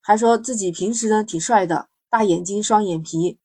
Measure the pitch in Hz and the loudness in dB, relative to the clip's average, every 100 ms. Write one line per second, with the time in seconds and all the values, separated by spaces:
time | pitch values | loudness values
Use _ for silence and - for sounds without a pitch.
0 | - 214 226 233 233 233 190 170 - 233 | 2 2 4 2 0 -4 -4 -4 -4 -2
1 | 226 214 214 165 - 226 180 165 - _ | 0 0 0 -6 0 2 2 -2 -4 _
2 | _ 233 214 170 175 202 214 214 208 165 | _ 0 2 0 0 -6 2 2 2 -4
3 | 160 160 175 - | -4 -2 -2 -4